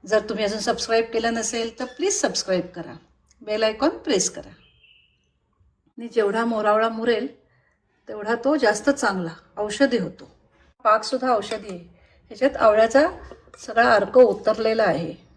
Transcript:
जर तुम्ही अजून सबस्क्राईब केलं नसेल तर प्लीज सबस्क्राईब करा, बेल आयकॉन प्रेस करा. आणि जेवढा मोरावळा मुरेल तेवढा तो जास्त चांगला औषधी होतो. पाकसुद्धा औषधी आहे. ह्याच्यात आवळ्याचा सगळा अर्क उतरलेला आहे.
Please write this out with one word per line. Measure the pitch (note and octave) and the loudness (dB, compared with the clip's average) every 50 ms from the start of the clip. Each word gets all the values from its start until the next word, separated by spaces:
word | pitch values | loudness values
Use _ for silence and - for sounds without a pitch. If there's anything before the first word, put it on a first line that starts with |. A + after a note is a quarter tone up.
| - | -4
जर | F#3+ G#3+ A3 G#3+ - | 0 0 0 0 0
तुम्ही | A3 G3+ G#3+ | -6 -4 -2
अजून | G3+ G#3 G#3+ | -4 -4 -4
सबस्क्राईब | G3+ - A3+ - - - A3+ A3+ A3+ A3+ - | -2 -2 -2 -2 -2 0 0 0 0 0 -4
केलं | A3+ A3 A#3 A#3 | -4 -2 -2 -2
नसेल | A3+ A3 - - A#3 A3+ A3+ A3+ - | -2 -4 -4 -4 -4 -6 -6 -6 -10
तर | B3+ | -10
प्लीज | B3 - - D#4+ G4 G4 - | -10 -6 -4 -2 -2 -2 0
सबस्क्राईब | - B3+ F3 - - - F#3+ F3+ F3 | -2 -2 -2 -4 -4 -2 -2 -2 -2
करा, | - - F3 E3 - - - _ _ _ _ _ _ _ _ - | -6 -10 -14 -14 -14 -16 -18 _ _ _ _ _ _ _ _ -8
बेल | G#3+ G#3+ G#3+ A3 | -6 -2 0 0
आयकॉन | A3 G#3+ - C4+ D#4+ | -2 0 2 0 0
प्रेस | - - - F4 B3+ F#3 F#3 - | 0 -2 -4 -2 0 0 0 -2
करा. | - - - - | -6 -8 -16 -18
आणि | - _ _ _ _ _ _ _ _ _ _ _ _ _ _ _ _ _ _ _ _ _ _ _ _ _ _ _ _ - A#3 A#3 | -20 _ _ _ _ _ _ _ _ _ _ _ _ _ _ _ _ _ _ _ _ _ _ _ _ _ _ _ _ -16 -16 -4
जेवढा | - A#3 G#3+ G3+ G3+ A3+ A#3 | 0 0 0 2 0 0 -2
मोरावळा | A#3 A3+ G#3+ G#3+ G#3+ G#3 G#3+ A3 A3+ | 0 -2 0 2 2 2 2 2 0
मुरेल | A3+ A3 A3+ A#3 A#3 G#3 B3 C#4 - _ _ _ _ _ _ _ _ _ _ _ _ _ _ - | -2 -2 -2 0 0 0 -2 -6 -10 _ _ _ _ _ _ _ _ _ _ _ _ _ _ -16
तेवढा | A3 G#3+ G3+ G#3 A#3 A#3 - | -12 -10 -4 -4 -4 -2 0
तो | C4+ D4+ | 0 0
जास्त | D4+ B3+ G#3+ G#3 G#3 - - | 2 2 2 2 2 0 0
चांगला | C#4 - - A3 F#3+ F#3 F3 E3 D#3+ - _ _ _ | 0 0 0 -2 -2 -2 -6 -8 -10 -12 _ _ _
औषधी | - G#3 G#3+ G3+ - C#4 C4+ B3 A3 | -6 -6 -6 0 0 0 2 2 0
होतो. | F3+ D#3 - - - - _ _ _ _ _ _ _ _ _ _ _ | -2 -4 -8 -14 -20 -20 _ _ _ _ _ _ _ _ _ _ _
पाकसुद्धा | A3 G#3+ - - - - B3+ B3+ C4 B3 | 2 2 4 2 -2 -4 -2 0 0 0
औषधी | G#3+ G3 - A3+ G#3+ G3+ G#3+ | 0 0 -4 -8 -8 -8 -10
आहे. | F#3 F3 E3+ - - _ _ _ _ _ _ | -14 -14 -14 -20 -20 _ _ _ _ _ _
ह्याच्यात | _ A#3 - B3+ C#4 - | _ -6 0 0 0 0
आवळ्याचा | - A3+ A3 G#3 G#3+ A3 A3+ A3+ C4+ D4+ F4+ - - - - - - _ - - - | 4 4 4 6 6 4 6 6 4 4 4 0 -8 -16 -20 -20 -20 _ -20 -20 -20
सगळा | - - G#3+ A3+ A#3 A#3+ A#3 | -14 -4 0 2 4 4 4
अर्क | G#3 G3 G3 - B3+ | 4 2 4 6 6
उतरलेला | B3+ A3 G3 G3+ - - G#3+ A3 A3 A3 A3 A3 A3 | 6 6 6 0 0 -2 -2 0 0 0 2 2 2
आहे. | F#3+ - F3 E3+ - - - _ _ _ | 0 0 -2 -4 -8 -10 -14 _ _ _